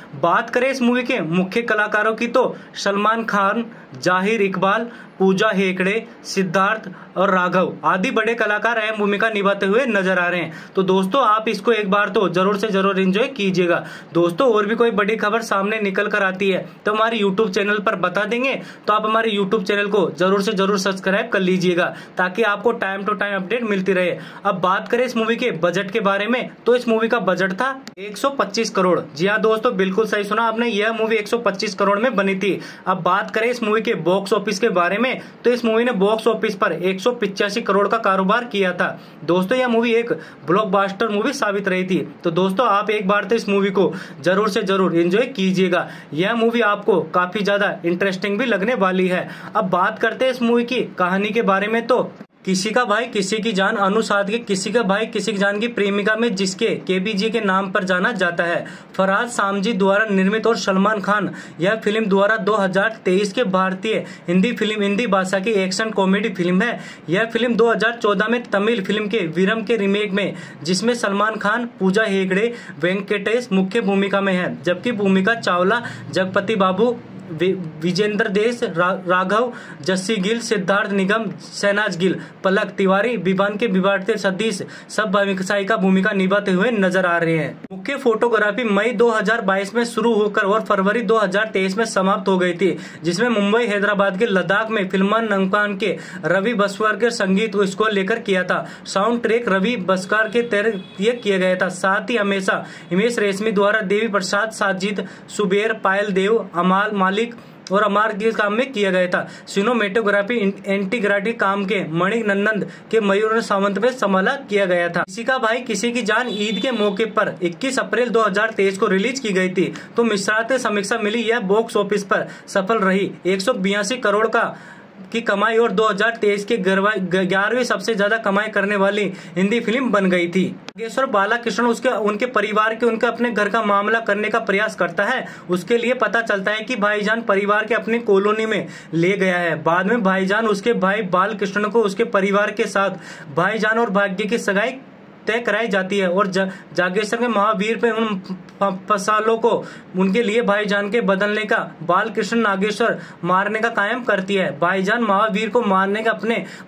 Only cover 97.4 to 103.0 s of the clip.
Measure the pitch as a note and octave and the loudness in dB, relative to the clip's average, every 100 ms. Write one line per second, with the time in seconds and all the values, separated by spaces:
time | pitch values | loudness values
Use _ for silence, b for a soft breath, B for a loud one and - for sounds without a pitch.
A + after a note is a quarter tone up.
97.4 | A3 G3 F#3+ F#3+ G#3+ G3+ F#3+ A#3 G#3+ F#3 | 0 0 -2 0 0 0 0 -2 0 0
98.4 | F3+ F3 D#3+ B - F#3+ G#3+ A#3+ A#3 A#3 | 0 -2 -4 B -4 0 0 0 0 0
99.4 | A#3 F#3+ F#3 A#3 F3 F#3 - G#3+ A3 A#3+ | 2 0 2 0 0 -2 0 0 2 0
100.4 | - G3+ A3 G3 - - G#3+ B3 G3+ F#3+ | 0 0 0 -2 -10 -2 -2 0 0 0
101.4 | F#3 F#3 F#3 F3+ G3 G3+ G3 A#3 G3+ G3 | 2 0 -2 0 0 0 0 0 0 0
102.4 | F#3+ F3+ B B B F3 | 0 -2 B B B 0